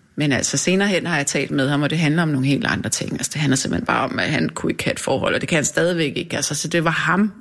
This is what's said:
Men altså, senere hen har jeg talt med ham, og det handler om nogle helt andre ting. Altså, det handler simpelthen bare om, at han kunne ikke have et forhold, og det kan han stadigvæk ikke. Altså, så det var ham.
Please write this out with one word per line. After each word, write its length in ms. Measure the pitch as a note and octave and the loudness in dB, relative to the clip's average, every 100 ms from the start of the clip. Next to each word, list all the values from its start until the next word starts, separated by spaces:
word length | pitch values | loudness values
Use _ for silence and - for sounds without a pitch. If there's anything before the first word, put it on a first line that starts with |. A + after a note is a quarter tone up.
| _ - | _ -2
Men 160 | D3 | 0
altså, 240 | B2+ - C3+ | 2 0 0
senere 320 | - F#3 G3+ | 2 2 2
hen 180 | F3 C3+ | 2 0
har 100 | D#3 | 0
jeg 100 | C#3+ | 0
talt 240 | - C3+ | -2 -2
med 180 | D3 C3+ | 0 2
ham, 140 | C#3+ | 2
og 80 | C#3+ | 0
det 80 | D#3 | 2
handler 240 | D#3 D#3+ | 2 2
om 60 | D#3+ | 2
nogle 180 | C#3 C3+ | 2 2
helt 200 | C3+ - | 2 0
andre 240 | - - | -2 -2
ting. 220 | - - | -4 -4
Altså, 180 | - - | -4 -4
det 80 | D3 | -2
handler 160 | D3 C3 | 2 2
simpelthen 300 | - - - | 0 -2 0
bare 180 | - | 0
om, 140 | - - | 0 -2
at 120 | F2+ | -2
han 180 | D#3 E3 | 0 -2
kunne 240 | - - | -2 -4
ikke 120 | - | -2
have 80 | - | -2
et 80 | - | -2
forhold, 340 | - C3+ - | 0 0 0
og 60 | - | 0
det 80 | C3 | 0
kan 80 | D#3+ | 0
han 80 | |
stadigvæk 480 | C3+ - E3 F3 D3 C3 | 0 0 0 2 0 -2
ikke. 200 | - - | -4 -4
Altså, 180 | - | -4
så 140 | D3 D3+ | -4 -2
det 160 | E3 | 0
var 60 | E3 | 0
ham. 420 | D#3 D#3 F3+ G#3+ - | 0 2 2 2 -2